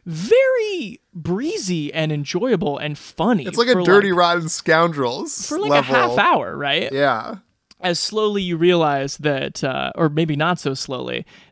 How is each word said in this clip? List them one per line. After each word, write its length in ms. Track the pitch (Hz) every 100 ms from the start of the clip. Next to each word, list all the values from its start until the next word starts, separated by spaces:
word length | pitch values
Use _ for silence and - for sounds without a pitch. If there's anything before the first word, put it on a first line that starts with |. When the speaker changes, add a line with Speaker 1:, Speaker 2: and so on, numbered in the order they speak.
| -
Speaker 1:
very 960 | 160 202 466 539 508 427 381 220 - _
breezy 800 | 175 151 185 294 440 202 175 147
and 180 | 156 156
enjoyable 680 | 147 143 180 247 202 160 139
and 200 | 147 147
funny 480 | - - 202 233 160
Speaker 2:
It's 120 | 214
like 100 | 240
a 60 |
Speaker 1:
for, 80 | 220
Speaker 2:
Dirty 280 | 175 202 202
Speaker 1:
like, 80 | 175
Speaker 2:
Rotten 300 | 175 175 160
Scoundrels 1000 | - - 160 170 151 123 135 302 - -
Speaker 1:
for, 120 | 311
like, 100 | 415
a 20 |
Speaker 2:
level. 220 | 285 - -
Speaker 1:
half 220 | - 240
hour, 380 | 202 269 98 139
right? 360 | 143 151 147
Speaker 2:
Yeah. 460 | 135 143 113 - 214 _ _ _ _
Speaker 1:
As 160 | 185 170
slowly 440 | - 214 214 202
you 140 | 185 165
realize 600 | 175 175 156 139 139 -
that, 460 | 147 139 139 -
uh, 280 | 143 131 131 -
or 120 | 156
maybe 280 | 147 165 147
not 240 | 160 175
so 160 | 143 135
slowly, 500 | - 127 127 120 - - _